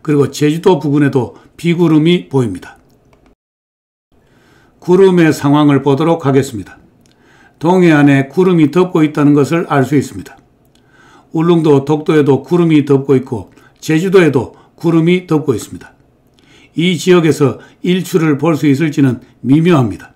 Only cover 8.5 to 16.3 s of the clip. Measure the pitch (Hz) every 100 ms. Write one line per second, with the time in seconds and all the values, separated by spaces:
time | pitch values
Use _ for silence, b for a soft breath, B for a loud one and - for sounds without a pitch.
8.5 | 170 147 180 180 170 151 151 143 147 135
9.5 | 165 185 147 123 143 - 101 - - _
10.5 | _ _ _ b b b b b 165 170
11.5 | 170 151 139 139 156 151 156 143 131 -
12.5 | 175 170 151 139 139 135 131 127 110 92
13.5 | b b b - 156 190 185 160 131 101
14.5 | b b _ 170 165 165 180 180 156 147
15.5 | 110 - 90 - _ _ _ _